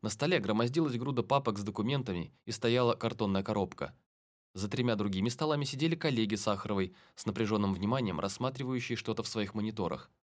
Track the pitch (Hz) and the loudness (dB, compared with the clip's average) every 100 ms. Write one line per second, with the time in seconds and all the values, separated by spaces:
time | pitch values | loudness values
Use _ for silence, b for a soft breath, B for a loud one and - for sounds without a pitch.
0 | 110 - 147 175 98 101 120 139 156 120 | -4 -2 2 2 2 2 2 2 2 0
1 | 123 131 113 139 135 104 104 104 107 139 | -2 -2 2 2 2 -2 -4 -2 0 0
2 | 123 90 80 b - 113 117 120 123 - | 0 -4 -4 b -8 0 2 4 4 2
3 | 113 - 104 95 98 107 92 - - - | -2 0 2 2 0 0 -2 -4 -8 -10
4 | _ _ _ _ _ 95 98 120 123 107 | _ _ _ _ _ -6 -4 0 2 2
5 | 101 95 107 120 156 147 139 135 160 160 | 2 2 0 0 0 0 0 0 0 2
6 | 160 131 110 104 - 101 - 101 92 B | 0 2 2 0 0 -2 0 0 -2 B
7 | B B - 98 110 107 101 90 101 131 | B B -6 -2 2 2 2 2 0 0
8 | 113 80 98 - 127 131 127 131 120 113 | 0 -2 -2 -2 -4 -4 -4 -4 -2 -6
9 | - 110 110 113 101 110 107 107 87 - | -4 -4 -2 -2 -2 -2 -4 -2 -4 -4
10 | - _ | -10 _